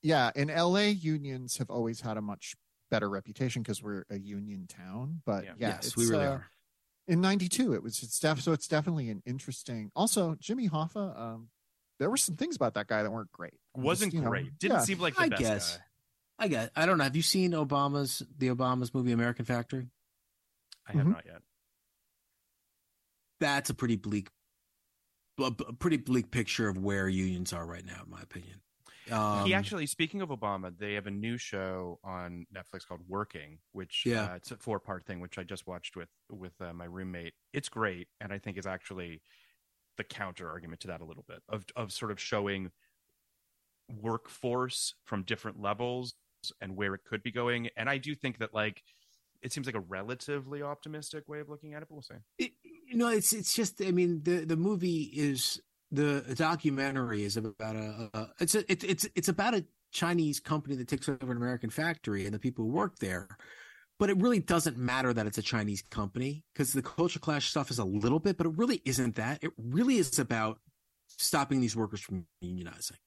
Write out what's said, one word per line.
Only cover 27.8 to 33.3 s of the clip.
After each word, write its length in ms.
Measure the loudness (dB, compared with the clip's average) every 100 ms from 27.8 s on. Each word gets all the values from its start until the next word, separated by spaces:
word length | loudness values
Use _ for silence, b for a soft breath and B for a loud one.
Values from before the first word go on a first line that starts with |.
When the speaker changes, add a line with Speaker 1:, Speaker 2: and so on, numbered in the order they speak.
Speaker 3:
now, 180 | -12 -14
in 60 | -14
my 100 | -16
opinion. 380 | -14 -14 -14 -20 _ _ -20 B -4
Um, 360 | 2 2 4 4
Speaker 2:
He 80 |
actually, 320 | 2 0 -4 -4
speaking 340 | -2 -2 -2
of 100 | -4
Obama, 460 | -4 -2 -2 -6 -8
they 180 | -4
have 120 | -4 -4
a 40 |
new 260 | -4 -4 -4
show 640 | -6 -4 -4 -4 -6 -10
on 440 | -10 -8 -8 -10 -12
Netflix 320 | -16 -14 -16 -14
called 160 | -16 -6
Working, 520 | -4 -4